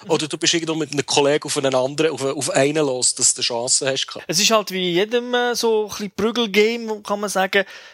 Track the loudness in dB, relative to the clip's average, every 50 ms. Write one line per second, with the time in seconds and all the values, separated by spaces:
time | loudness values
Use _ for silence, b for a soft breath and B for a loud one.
0 | B -2 0 0 0 -2 -4 0 0 0 2 0 0 -2 -2 -2 -4 -2 -2 -4
1 | -2 0 2 4 4 4 2 2 0 -2 -4 0 0 2 2 2 2 0 0 0
2 | 0 0 0 0 -4 -4 -2 -2 -4 0 2 2 2 4 2 2 0 0 0 0
3 | 0 0 0 2 2 0 2 0 -2 -2 -2 -2 0 0 0 0 2 0 -2 -2
4 | -4 -6 -8 -14 -8 -4 0 2 2 4 4 2 0 -2 -4 -2 -2 0 2 2
5 | 0 2 0 -4 -2 -2 -2 0 0 0 -2 0 0 0 0 0 -2 -4 -6 -8
6 | -8 -8 -4 -2 -2 -2 0 0 -2 2 4 4 4 4 2 -2 -4 -6 -8 -8
7 | -4 -4 -4 -4 -2 -2 0 0 0 2 2 0 0 B B B B B